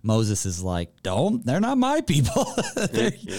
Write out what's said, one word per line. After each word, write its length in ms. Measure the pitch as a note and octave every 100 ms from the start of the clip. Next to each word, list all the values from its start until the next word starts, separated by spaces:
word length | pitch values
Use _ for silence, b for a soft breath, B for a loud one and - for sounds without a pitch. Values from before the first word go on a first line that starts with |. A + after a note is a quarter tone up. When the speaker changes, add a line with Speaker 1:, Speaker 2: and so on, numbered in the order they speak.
Speaker 1:
Moses 440 | A2 A2 G#2+ G2+ G2
is 160 | F2
like, 400 | F#2 F2 E2+ _
"Don't, 420 | F#2 F#2+ F#3+ -
they're 160 | A#2+ D#3+
not 160 | A3+ C4+
my 240 | B3+ D#4
people. 540 | - C#3+ A#2+ - - -
<laughs> 100 | -
They're, 380 | - G#3 A2 G#3+
Speaker 2:
Yeah, 220 | - -